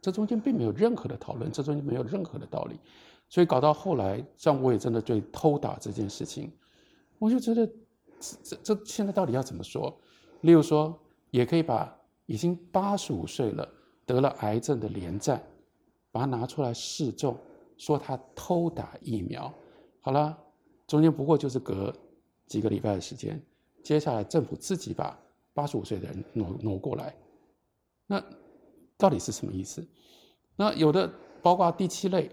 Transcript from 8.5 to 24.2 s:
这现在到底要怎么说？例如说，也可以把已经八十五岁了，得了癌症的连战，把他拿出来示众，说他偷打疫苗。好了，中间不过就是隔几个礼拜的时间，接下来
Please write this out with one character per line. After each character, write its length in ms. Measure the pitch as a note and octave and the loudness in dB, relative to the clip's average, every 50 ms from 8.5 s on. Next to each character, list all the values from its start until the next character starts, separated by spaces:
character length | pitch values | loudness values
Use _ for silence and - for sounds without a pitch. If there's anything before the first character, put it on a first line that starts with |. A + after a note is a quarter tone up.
| - - - - G#3+ | -14 -12 -2 -2 -2
这 100 | G#3 G#3+ | -2 -2
现 220 | - - - G#3+ | -10 -6 -4 -4
在 60 | G3 G3 | 0 0
到 120 | G#3 F#3 | 0 0
底 60 | - | 2
要 100 | A#2 C3 | 0 -2
怎 140 | C3 - - | -2 -4 -6
么 80 | F2 - | -12 -12
说？ 340 | - - - - - - _ _ _ _ _ _ _ - - | -8 -8 -6 -6 -6 -8 _ _ _ _ _ _ _ -20 0
例 100 | - D#3 | 8 10
如 100 | E3+ E3 D3 | 10 10 10
说， 340 | D#3+ D#3 D3+ D3+ D#3 E3 - _ _ _ _ _ _ - | 8 4 2 2 2 -2 -10 _ _ _ _ _ _ 2
也 120 | B2 B2 | 2 2
可 120 | A#2+ - | 4 4
以 60 | E3 D#3 | 0 2
把 300 | E3 B2 A2 - - - - _ _ _ _ _ | 2 0 0 0 -2 -8 -20 _ _ _ _ _
已 100 | - A2+ | -8 -6
经 200 | G#2+ - F3 F3+ F3 - - | -2 0 -2 -2 -2 -8 -2
八 260 | _ F#3+ F#3 G3+ G3+ | _ 0 0 0 -2
十 160 | G3 - - B2 | -2 -2 -4 -4
五 140 | F#2 - | -4 -4
岁 240 | G#2 - - C3+ A2 | -6 -4 -2 -2 -2
了， 180 | - - - - - _ _ _ _ _ _ | -2 -4 -8 -8 -12 _ _ _ _ _ _
得 140 | - B2+ B2 | 0 2 4
了 80 | C3+ C#3 - - | 4 2 2 0
癌 220 | - G#2 G#2+ A#2 | -2 -2 -2 -2
症 180 | A#2 - D3 A#2+ | 0 0 -2 -2
的 100 | - G#2+ | -2 -6
连 300 | F#2+ G2+ F2 E2+ E2+ G2+ | -6 -6 -8 -6 -6 -4
战， 240 | - - C#3 A2 - - - _ _ _ _ _ _ _ _ _ _ _ _ | -2 -2 -2 -2 -4 -12 -20 _ _ _ _ _ _ _ _ _ _ _ _
把 80 | A2+ | -4
他 60 | B2 | -2
拿 200 | C#3 C3 A#2+ A#2 | -2 -2 -2 -4
出 160 | B2+ - - C#3+ | -4 -2 -2 -2
来 100 | B2 A#2 | -2 -2
示 380 | - - - - - D#3 B2+ | -4 -8 -10 -6 -4 -4 -4
众， 260 | A2 - - C#3 A#2 - - - - - - _ _ | -4 -2 -2 -4 -4 -4 -10 -20 -20 -20 -20 _ _
说 220 | _ - - D3+ C#3 | _ -2 -2 -2 -2
他 200 | - - C#3 B2+ - - _ | 0 -6 -8 -10 -10 -14 _
偷 380 | - - - F3+ F3 E3+ E3+ | -18 -4 -2 0 0 0 0
打 260 | D#3 - G#2+ - - - - | -2 -4 -10 -10 -12 -14 -8
疫 180 | - A#2 A2 F2+ | -6 -4 -4 -4
苗。 300 | - - - - C3 D3+ - - - - - - _ _ _ | -4 -8 -8 -10 -12 -12 -14 -20 -20 -20 -20 -20 _ _ _
好 120 | _ - C3 | _ 0 2
了， 260 | C#3+ D3+ D3+ D#3+ - - _ _ _ _ _ _ _ _ | 2 2 0 -2 -10 -18 _ _ _ _ _ _ _ _
中 160 | _ - D3+ D#3 | _ 4 6 6
间 100 | E3 D3+ | 6 6
不 120 | - C#3 | 4 2
过 120 | C#3 D#3 | 4 4
就 120 | C#3+ C#3+ C#3 | 4 4 0
是 100 | B2 C3 | -2 -4
隔 340 | - - F#2+ F#2+ G2 G#2+ - - - - _ _ _ _ _ _ _ | -4 -2 -4 -2 -2 -4 -6 -8 -16 -20 _ _ _ _ _ _ _
几 140 | _ - A2 | _ -6 -2
个 100 | G#2+ A2 | 0 0
礼 80 | G#2 - | -2 0
拜 160 | A#2 A2 G2+ | 0 -2 -2
的 60 | F#2 | -2
时 160 | F2+ - - | -4 -8 -12
间， 260 | B2 - - G#2 - - _ _ _ _ _ _ _ - | -10 -8 -8 -8 -8 -12 _ _ _ _ _ _ _ -2
接 160 | - D3+ D3+ | 2 2 2
下 160 | D3 D3+ B2+ | 2 2 -2
来 80 | A2 | -2